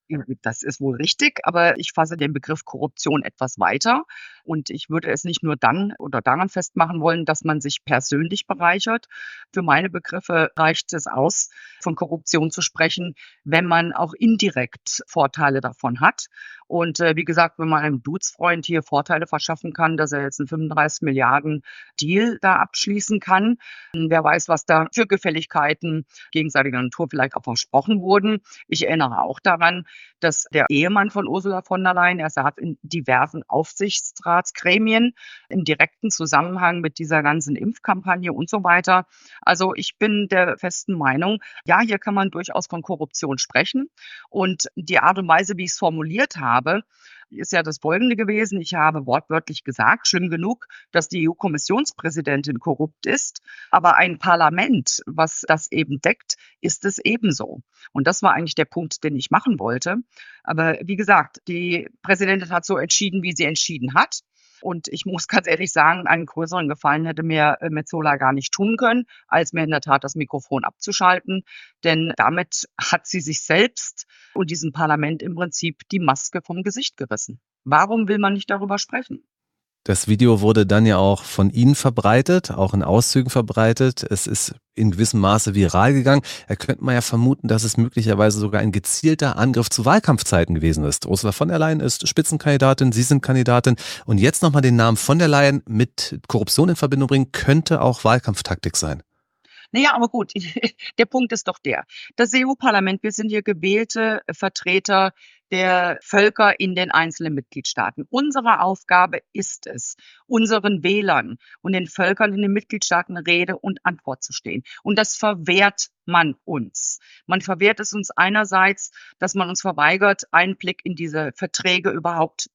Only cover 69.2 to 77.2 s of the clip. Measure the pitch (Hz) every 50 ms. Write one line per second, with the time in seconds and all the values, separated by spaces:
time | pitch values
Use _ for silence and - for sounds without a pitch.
69.2 | _ - - 165 165 - 175 165 156 156 151 143 - 147 139 139 - 139 - 156
70.2 | 139 - - 135 - - 139 127 - - - - - 202 190 - 180 180 185 180
71.2 | - 190 190 190 - - - - - _ _ _ - 165 160 160 165 165 - -
72.2 | - 127 165 175 175 - - - - - _ - - - 175 - - - 196 180
73.2 | 131 156 151 - - - 156 190 233 247 - - - - - - - _ _ _
74.2 | _ _ - 196 185 151 175 147 160 156 135 160 160 151 151 151 147 151 160 151
75.2 | - 180 170 165 180 156 - - 175 165 - _ - - 202 185 170 139 135 -
76.2 | - - - 175 - - 170 185 185 202 196 254 277 - _ - 135 - 107 -